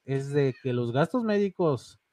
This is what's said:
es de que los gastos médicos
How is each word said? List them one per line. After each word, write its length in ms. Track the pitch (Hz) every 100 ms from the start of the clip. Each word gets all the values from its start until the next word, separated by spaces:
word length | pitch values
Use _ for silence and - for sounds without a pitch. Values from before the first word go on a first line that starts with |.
es 260 | - 135 139
de 240 | 143 135 127
que 100 | 131
los 200 | 123 120
gastos 300 | 127 165 254
médicos 760 | 226 202 202 - 165 127 - - _